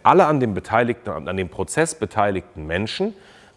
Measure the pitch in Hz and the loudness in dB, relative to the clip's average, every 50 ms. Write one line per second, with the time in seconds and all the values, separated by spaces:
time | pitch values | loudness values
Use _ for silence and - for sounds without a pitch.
0 | - 117 147 185 185 151 156 139 127 110 98 90 - - 110 117 123 117 117 - | 4 4 6 6 6 4 4 2 0 0 -2 -4 -4 0 0 2 2 0 -2 -6
1 | - 104 80 78 69 78 92 95 92 87 - - 95 - - 151 165 160 - - | -6 -10 -8 -8 -6 -6 -4 -4 -4 -6 -6 -8 -8 -4 -2 -2 -2 -2 -2 -6
2 | 107 95 - 110 104 104 98 90 - - - - 76 78 82 92 107 110 - - | -8 -4 0 0 2 2 0 -2 -6 -10 -14 -12 -8 -4 -2 -2 -2 -4 -4 -4
3 | 190 226 214 - - - - - - - _ | -4 -4 -6 -10 -20 -20 -20 -20 -20 -14 _